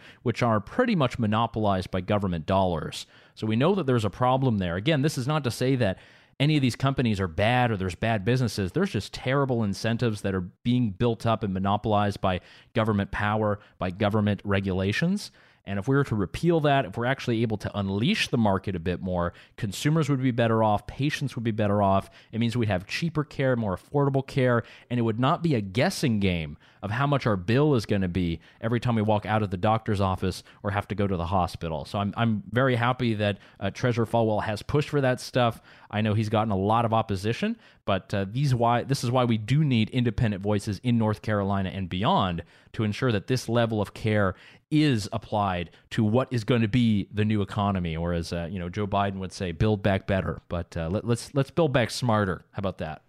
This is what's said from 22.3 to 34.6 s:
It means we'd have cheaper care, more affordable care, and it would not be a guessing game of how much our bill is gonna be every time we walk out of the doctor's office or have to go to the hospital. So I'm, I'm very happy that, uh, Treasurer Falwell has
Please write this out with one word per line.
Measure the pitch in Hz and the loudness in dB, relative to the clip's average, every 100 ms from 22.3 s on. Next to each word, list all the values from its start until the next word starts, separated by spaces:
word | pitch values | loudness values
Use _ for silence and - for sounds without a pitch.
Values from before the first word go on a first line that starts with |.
It | 110 | -2
means | 117 117 | -2 0
we'd | 107 | 0
have | 92 - | 0 -2
cheaper | - 170 156 | -4 -2 -2
care, | 139 - 135 123 | -4 -2 0 2
more | 107 90 | 0 -4
affordable | - 143 139 135 - | -2 0 2 0 -2
care, | 139 127 120 - - - | 0 2 2 0 -12 -6
and | 123 | -2
it | |
would | 117 110 | 0 2
not | 131 165 | 0 2
be | 165 127 | 2 0
a | |
guessing | 98 104 165 - 147 107 | 0 0 0 0 0 2
game | 98 87 76 73 - - | 2 0 -4 -10 -18 -10
of | 98 | -6
how | 110 143 | -2 0
much | 139 123 | 0 2
our | 98 | 0
bill | 90 123 151 131 | 2 2 4 2
is | - | 2
gonna | 104 95 | 0 0
be | 90 87 82 - - | 0 0 -2 -8 -8
every | 113 117 | -4 -2
time | 123 113 | 0 0
we | |
walk | 107 104 92 | 2 0 2
out | 110 | -2
of | 104 | 0
the | 92 | 0
doctor's | 107 110 - 101 | 2 0 0 0
office | 95 92 92 - - - | 0 0 -2 -4 -10 -10
or | 104 | -4
have | 98 - | -4 -4
to | 98 | -2
go | 101 | -2
to | 92 | -2
the | 82 | 0
hospital. | 95 85 - 82 78 - | 0 0 -4 -6 -6 -6
So | 104 | -4
I'm, | 101 90 | -4 0
I'm | 117 104 - | 0 0 -2
very | 113 131 120 | 0 2 2
happy | 120 127 123 | 0 0 -2
that, | 107 104 98 - - | 0 0 -2 -10 -8
uh, | 98 | -8
Treasurer | - 127 117 110 | -2 -2 0 0
Falwell | 117 110 104 | 2 2 0
has | 107 104 | -2 -6